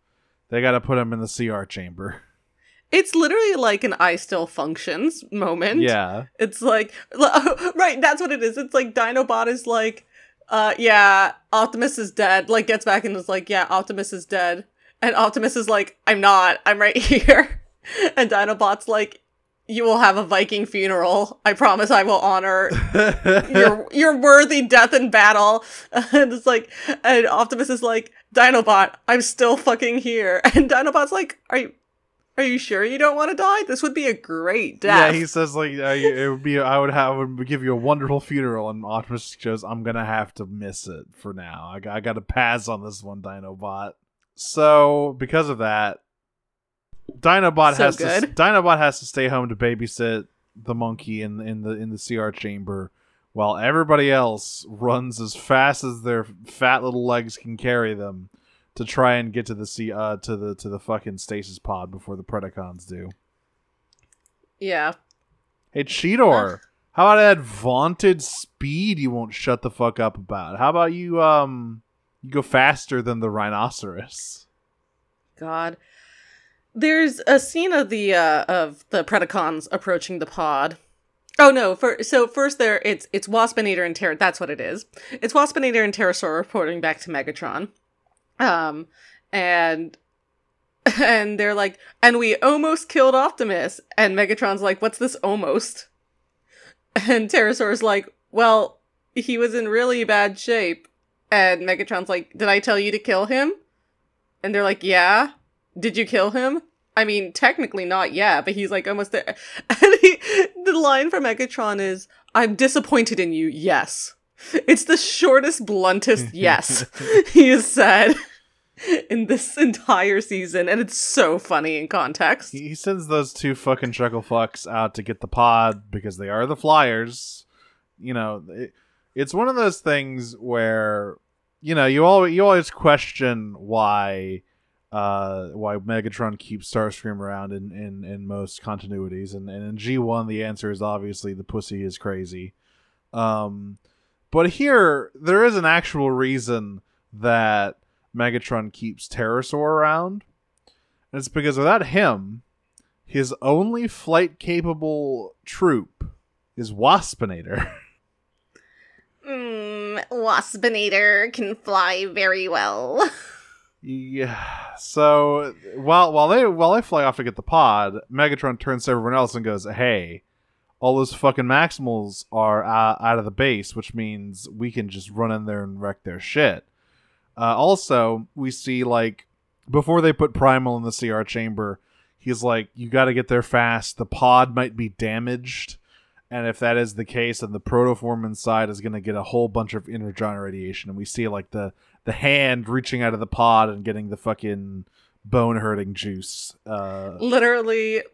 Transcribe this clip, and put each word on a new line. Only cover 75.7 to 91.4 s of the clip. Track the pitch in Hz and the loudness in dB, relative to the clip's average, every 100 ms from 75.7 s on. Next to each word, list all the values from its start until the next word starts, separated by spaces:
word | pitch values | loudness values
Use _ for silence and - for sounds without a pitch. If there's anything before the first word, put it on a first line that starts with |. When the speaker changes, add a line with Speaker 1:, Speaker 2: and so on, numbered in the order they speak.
| 170 _ _ _ _ _ _ _ _ _ | -10 _ _ _ _ _ _ _ _ _
Speaker 2:
There's | 226 311 311 311 247 - | -2 0 2 2 0 4
a | 269 | 4
scene | 269 330 370 | 4 -4 0
of | 330 214 | 0 0
the, | 220 202 | -2 0
uh, | 180 165 151 | 2 2 2
of | - 185 160 143 _ | 0 -2 -4 -8 _
the | 202 | -4
Predacons | - 208 170 202 160 156 - | 0 -2 0 -2 -4 -6 -8
approaching | 196 - 175 - 180 | -8 -4 -4 -4 -10
the | - | -8
pod. | - 156 139 156 160 _ _ _ _ _ - | -6 -4 -2 -4 -6 _ _ _ _ _ 6
Oh, | 285 | 6
no. | 262 208 | 6 2
Fir-, | 185 254 - | 0 -2 -2
so | 220 269 240 | 0 2 2
first | 277 277 277 | 0 -2 0
there, | 233 208 | 0 0
it's, | 208 208 - | -2 -6 -6
it's | 196 196 | -8 -2
Waspinator | 226 226 233 208 180 | 0 0 0 -2 -2
and | 175 165 | -4 -4
Ter-, | 185 | -4
that's | 156 190 - | 0 -2 -2
what | 175 | -8
it | 143 | -8
is. | 92 180 - - - 262 | -8 -10 -14 -20 -18 -10
It's | 226 | 0
Waspinator | 285 294 320 262 233 | 2 2 0 0 0
and | 214 | 0
Pterosaur | 202 190 175 180 160 | 0 -2 -2 -4 -4
reporting | 180 214 160 175 | -4 -4 -4 -4
back | 165 156 | -6 -6
to | 170 | -8
Megatron. | 147 131 - 160 - 202 _ _ _ _ _ _ - | -8 -8 -10 -10 -10 -10 _ _ _ _ _ _ -2
Um, | 254 170 156 151 165 _ _ _ _ | 0 0 -2 -8 -14 _ _ _ _
and, | 196 180 175 165 160 165 - _ _ _ _ _ _ _ _ - | -4 0 2 2 -2 -6 -14 _ _ _ _ _ _ _ _ 0
<laughs> | 220 | 2
and | 254 226 208 208 | 4 2 0 -2